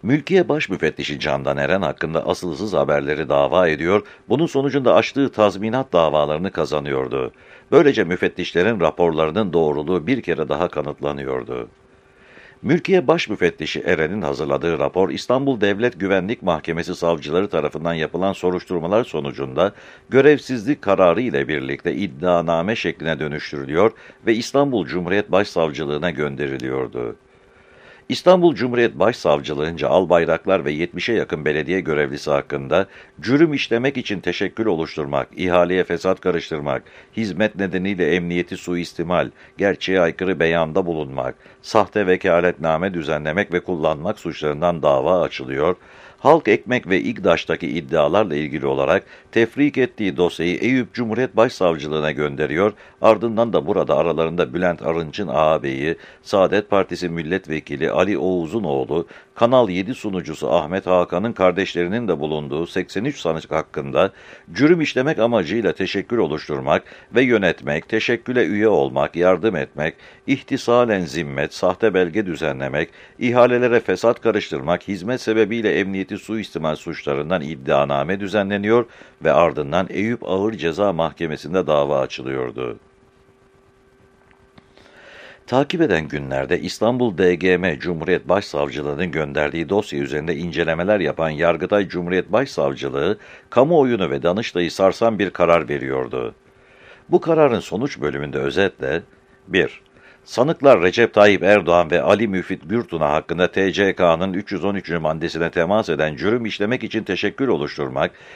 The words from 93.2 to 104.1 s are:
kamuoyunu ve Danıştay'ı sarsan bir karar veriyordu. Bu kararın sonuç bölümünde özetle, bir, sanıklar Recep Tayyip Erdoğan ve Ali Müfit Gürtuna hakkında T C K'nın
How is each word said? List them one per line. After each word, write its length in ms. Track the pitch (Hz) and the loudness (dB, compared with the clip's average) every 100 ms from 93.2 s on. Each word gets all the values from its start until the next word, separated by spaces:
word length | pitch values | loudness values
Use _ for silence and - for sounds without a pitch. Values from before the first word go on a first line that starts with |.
| - - _ | -8 -20 _
kamuoyunu 600 | - 139 170 131 117 85 | 2 4 6 4 2 0
ve 120 | 69 | 0
Danıştay'ı 480 | 82 92 117 - 85 | 0 0 -2 -2 -2
sarsan 480 | - 95 87 117 107 | 2 2 4 0 2
bir 120 | 95 | -2
karar 380 | - 87 85 73 | 2 4 4 2
veriyordu. 640 | 71 65 67 62 62 58 - _ _ _ _ - - _ | -6 -4 -4 -4 -6 -8 -12 _ _ _ _ -20 -20 _
Bu 120 | 175 | 0
kararın 400 | 165 160 147 113 | 4 4 4 4
sonuç 400 | - 90 180 - | -2 -6 -6 -4
bölümünde 380 | 73 69 73 67 | -4 -4 -6 -4
özetle, 640 | 67 69 98 - 65 80 - _ _ _ - | -2 0 0 0 -4 -4 -6 _ _ _ -2
bir, 320 | 92 76 - _ _ - - | 0 0 -4 _ _ -20 -20
sanıklar 580 | - - 135 165 139 120 | -10 0 0 4 6 8
Recep 320 | 90 104 117 | 6 4 2
Tayyip 280 | - 104 95 | 6 6 6
Erdoğan 480 | 87 104 82 87 82 | 6 4 6 4 4
ve 120 | 87 | 2
Ali 260 | 69 101 113 | 4 2 2
Müfit 400 | 95 82 92 78 | -2 -4 -10 -4
Gürtuna 440 | 113 - 82 76 | -4 -4 -2 0
hakkında 400 | 76 - 82 90 | 0 -2 0 0
T 200 | - 95 | 2 0
C 200 | 85 98 | 2 0
K'nın 400 | 90 90 | 4 4